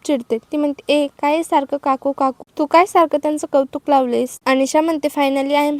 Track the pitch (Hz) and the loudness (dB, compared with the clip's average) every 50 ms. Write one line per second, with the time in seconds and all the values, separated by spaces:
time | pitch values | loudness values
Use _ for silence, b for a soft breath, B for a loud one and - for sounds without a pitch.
0 | _ - 302 262 233 - 233 226 - _ - 302 294 294 277 - - - 285 294 | _ -2 -2 -2 -2 -4 -6 -6 -6 _ -4 -2 -2 -2 -4 -6 -2 0 0 2
1 | 294 277 - - - 294 294 320 330 - - 302 277 - - 285 - 285 269 262 | 2 -2 -4 -4 -2 0 0 0 -2 0 0 0 0 0 -6 -4 -2 -2 -2 0
2 | - 277 277 - 277 269 262 - - _ _ - 311 294 - 330 359 403 - 381 | -2 -4 -2 0 -2 -2 -2 -4 -16 _ _ -4 -4 2 4 4 2 4 4 2
3 | 330 302 - 294 - 302 302 294 - 311 - 277 269 262 - 294 - - 285 269 | 2 2 0 -2 -2 -2 -4 -4 -6 0 0 0 0 0 -4 -10 -2 0 2 2
4 | 262 247 240 233 247 247 - - _ 254 262 262 269 262 - 311 311 330 330 294 | 2 2 0 -2 -2 -4 -6 -6 _ 0 0 2 0 2 2 0 0 2 -2 -2
5 | - 294 - 302 285 277 269 277 269 277 285 285 294 294 294 | -4 -4 -2 0 0 0 0 -2 -2 0 0 0 0 0 -2